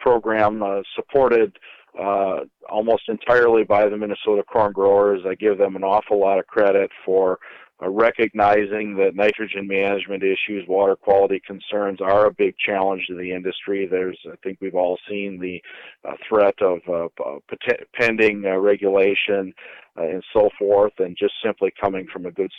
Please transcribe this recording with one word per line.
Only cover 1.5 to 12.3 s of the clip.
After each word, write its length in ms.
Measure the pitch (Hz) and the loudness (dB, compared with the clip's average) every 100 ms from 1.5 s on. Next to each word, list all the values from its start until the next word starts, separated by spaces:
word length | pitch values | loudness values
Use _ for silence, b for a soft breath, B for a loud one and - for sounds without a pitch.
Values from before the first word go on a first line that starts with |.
| - B B B - | -2 B B B -8
uh, 440 | 95 98 98 82 69 _ - | -2 0 0 -4 -8 _ -8
almost 400 | 107 113 110 - | -4 0 0 0
entirely 560 | 110 - 123 120 113 | -8 0 4 4 4
by 240 | 101 104 107 | 4 2 2
the 80 | 104 | 0
Minnesota 460 | 104 98 - 104 | -6 -6 -2 -2
Corn 300 | 98 120 104 | 0 0 0
Growers. 500 | 98 98 101 101 98 92 | 2 2 4 4 0 -4
I 80 | |
give 240 | 92 107 95 | -2 0 2
them 160 | 98 95 | 0 0
an 80 | |
awful 360 | 95 104 - 104 | 0 0 0 0
lot 180 | 98 98 | 2 0
of 80 | - | -2
credit 440 | - 101 98 95 - | 0 2 2 0 -6
for, 360 | - 95 92 92 B B B - | -2 2 2 -2 B B B -10
uh, 60 | 90 | -6
recognizing 1080 | 101 113 117 113 107 104 104 101 107 107 98 | 2 2 2 -2 2 4 4 2 -4 -6 0
that 200 | 98 90 | 0 2
nitrogen 500 | 107 104 107 98 98 | 0 0 -6 -8 -4
management 560 | 98 98 98 95 95 | -2 0 -2 -4 -4
issues, 440 | 95 95 - 104 87 | -2 -2 -4 -8 -2
water 260 | 95 98 | 0 2
quality 460 | 95 - 98 98 95 | 0 2 2 4 0
concerns 560 | - 98 - 104 101 95 | -6 -16 -8 -4 -4 -4
are 260 | 95 101 | 0 4
a 60 | 107 | 2